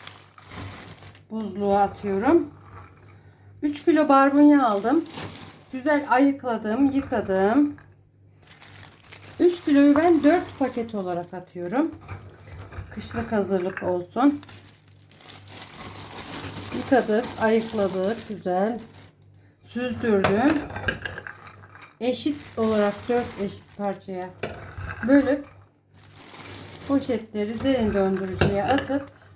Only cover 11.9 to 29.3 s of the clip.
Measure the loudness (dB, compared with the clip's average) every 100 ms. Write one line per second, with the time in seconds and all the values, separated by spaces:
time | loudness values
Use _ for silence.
11.9 | -4 -16 -16 -18 -20 -20 -18 -16 -16 -14
12.9 | -14 -10 -8 -4 -2 0 -2 -2 -6 -4
13.9 | -4 -4 0 2 2 -6 -20 -20 -20 _
14.9 | -20 -20 -20 -20 -20 -18 -16 -16 -14 -14
15.9 | -14 -14 -14 -12 -10 -10 -10 -8 -6 2
16.9 | 2 2 0 -2 -2 2 2 0 -2 -2
17.9 | -2 -2 -4 -8 -8 -2 0 0 -4 -12
18.9 | -20 -20 _ _ -20 _ _ -12 -6 -6
19.9 | -4 0 2 2 2 2 2 -4 -8 -8
20.9 | -8 -10 -14 -16 -18 -20 -20 -20 -20 -20
21.9 | -6 -4 -2 -4 -6 -8 -4 0 2 2
22.9 | 0 -2 -2 -2 -6 -8 -8 -16 -8 -6
23.9 | -6 -10 -10 -10 -10 -10 -10 -16 -12 -12
24.9 | -4 4 6 6 0 -4 -20 -20 _ _
25.9 | _ -20 -20 -20 -18 -16 -16 -16 -12 -2
26.9 | -2 0 -4 -4 -6 -4 -2 0 2 2
27.9 | 2 2 0 -2 0 0 2 2 0 0
28.9 | -4 -6 -18 -20